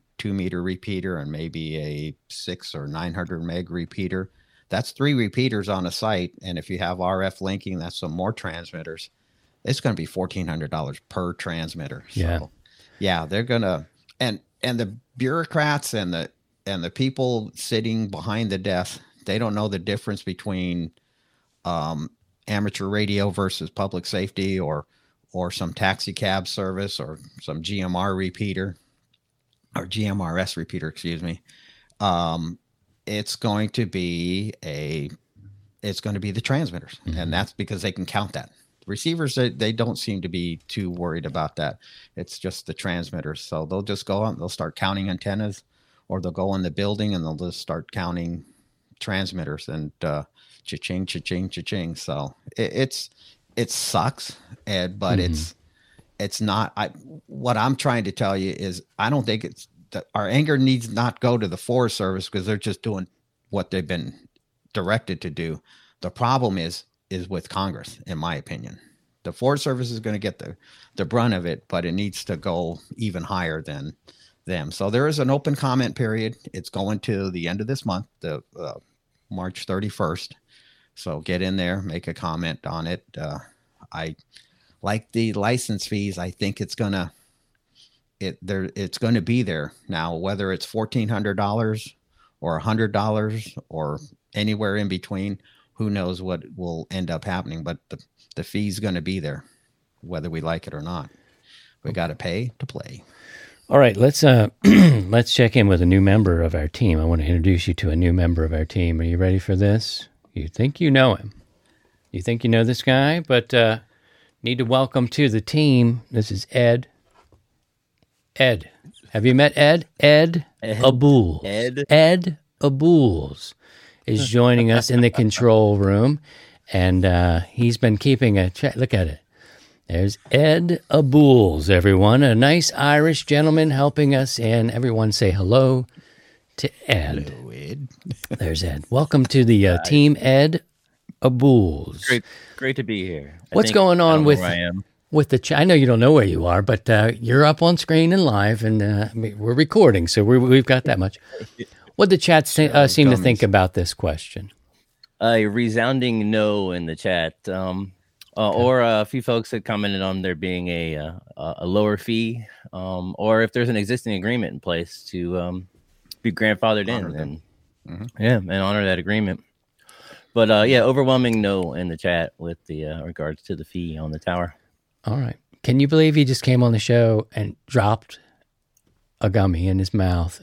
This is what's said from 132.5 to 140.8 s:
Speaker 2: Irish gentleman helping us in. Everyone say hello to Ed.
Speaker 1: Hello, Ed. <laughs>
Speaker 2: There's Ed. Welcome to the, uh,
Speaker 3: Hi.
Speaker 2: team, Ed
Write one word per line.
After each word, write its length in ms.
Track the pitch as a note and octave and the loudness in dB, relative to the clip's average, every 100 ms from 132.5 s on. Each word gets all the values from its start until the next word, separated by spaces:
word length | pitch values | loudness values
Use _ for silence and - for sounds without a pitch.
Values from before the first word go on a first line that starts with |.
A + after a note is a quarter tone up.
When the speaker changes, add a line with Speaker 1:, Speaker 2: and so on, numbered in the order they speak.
| E3+ D3+ | 4 2
Speaker 2:
Irish 520 | - C#3+ D3 D#3+ D3+ - | 0 2 4 4 0 0
gentleman 440 | D3 D#3 D#3 D#3 | 2 4 4 4
helping 440 | C3+ C#3+ D3+ C#3+ | 2 2 2 2
us 240 | C3+ C3 - | 2 0 -2
in. 320 | A2+ A#2 A2+ | 2 2 2
Everyone 400 | A#2 B2+ A2 A2 | 0 0 2 0
say 220 | G#2+ G2+ | 2 2
hello 540 | F#2 F#2 B2 C3 C3 B2 - _ _ _ _ _ - | 2 4 4 4 2 -2 -12 _ _ _ _ _ -8
to 120 | - - - | -8 -8 0
Ed. 420 | G2+ D2+ - D2 | 0 0 -4 -8
Speaker 1:
Hello, 200 | C2 A#1+ | -12 -16
Ed. 380 | A#1+ C#2+ C#3+ C3+ - - | -14 -12 -12 -12 -14 -14
<laughs> 160 | B2 - G#2+ | -12 -10 -6
Speaker 2:
There's 240 | F#2+ D#2+ | -4 -2
Ed. 220 | F2 D2 - | -4 -6 -2
Welcome 360 | B2 D3+ D3 B2+ | 0 2 2 4
to 180 | C3+ | 4
the, 220 | A#2 A2 G2 | 6 8 6
uh, 120 | F2 | 4
Speaker 3:
Hi. 40 | - | 4
Speaker 2:
team, 280 | D3 D3 C#3+ | 6 6 6
Ed 420 | C3 C3+ D3+ E3 - _ | 4 4 4 2 -6 _